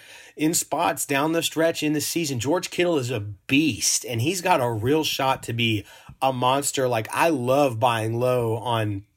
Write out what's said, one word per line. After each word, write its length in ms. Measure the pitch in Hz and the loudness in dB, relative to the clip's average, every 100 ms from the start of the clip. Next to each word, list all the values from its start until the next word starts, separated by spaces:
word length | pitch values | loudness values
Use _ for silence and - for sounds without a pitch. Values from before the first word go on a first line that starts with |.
| - - - - | -14 -20 -18 -2
in 180 | 156 | 0
spots 520 | 175 - 147 175 147 - | 0 -2 -2 0 -2 -2
down 260 | 139 156 | 0 0
the 100 | 165 | 0
stretch 400 | 156 151 165 165 | -2 0 0 0
in 100 | 151 | -2
the 100 | 151 | -2
season. 360 | - 170 147 127 | -2 -2 -2 -2
George 320 | 131 185 180 | 0 -2 -2
Kittle 280 | - 175 156 | -2 0 0
is 120 | 120 | -2
a 80 | 117 | -6
beast, 840 | 104 101 - 135 156 110 - - | -6 -12 0 2 2 0 -2 -2
and 160 | 113 113 | -4 -2
he's 220 | 143 190 | -2 -2
got 180 | 180 165 | 0 2
a 100 | 120 | 2
real 320 | 110 120 156 | 0 2 2
shot 400 | 143 - 135 127 | 0 0 0 0
to 100 | - | -4
be 300 | 117 117 104 - - - - | 0 0 0 -4 -20 -20 -2
a 120 | 131 | 0
monster. 560 | 127 123 139 143 139 127 | 2 2 2 0 0 0
Like, 200 | 117 110 | 0 -2
I 160 | 131 170 | 0 2
love 500 | 139 120 135 139 110 | 2 2 4 2 2
buying 380 | 123 113 113 117 | 2 2 0 0
low 380 | 127 123 113 113 | 0 2 0 -2
on 480 | 120 113 104 101 - | 0 0 0 -4 -10